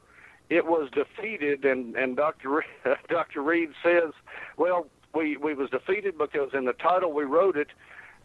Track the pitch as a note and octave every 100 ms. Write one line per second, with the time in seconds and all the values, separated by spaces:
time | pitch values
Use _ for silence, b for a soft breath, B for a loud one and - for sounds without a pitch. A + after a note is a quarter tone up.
0 | b b b b - E3 D#3 E3 C#3 D3
1 | C3+ - A2 D#3 D3 C#3 C#3 C3 A#2+ A2
2 | C3 B2+ D3+ - C3+ D3 - - B2+ C#3
3 | - E3 D#3 D3+ C#3+ E3+ D#3+ - E3+ F3
4 | D#3+ - - B B B E3+ F3+ D#3+ _
5 | _ D#3 D#3 C3+ D3+ C#3 C3 B2+ - G3+
6 | G3 D#3+ D3 D3+ C3+ C#3 B2+ A#2+ D#3+ F#3
7 | F3+ D3 C#3+ D3+ G3 D3 D3 - B B
8 | B B